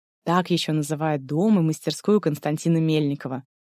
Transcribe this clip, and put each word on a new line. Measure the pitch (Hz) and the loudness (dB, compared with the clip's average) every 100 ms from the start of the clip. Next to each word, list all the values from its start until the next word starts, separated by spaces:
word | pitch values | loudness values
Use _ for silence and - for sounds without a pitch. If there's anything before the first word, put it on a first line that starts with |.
| _ _ | _ _
так | - 175 175 | 0 0 2
ещё | 170 - | 0 0
называют | 156 143 151 156 147 131 | -2 -2 -2 -2 -2 -2
дом | 147 214 208 | 0 2 4
и | |
мастерскую | 160 156 - 151 - 208 | 2 0 -4 -4 0 2
Константина | 165 147 151 151 165 165 | 2 -2 -2 -2 0 2
Мельникова. | 160 156 147 139 131 131 - _ | 2 2 0 -4 -6 -10 -12 _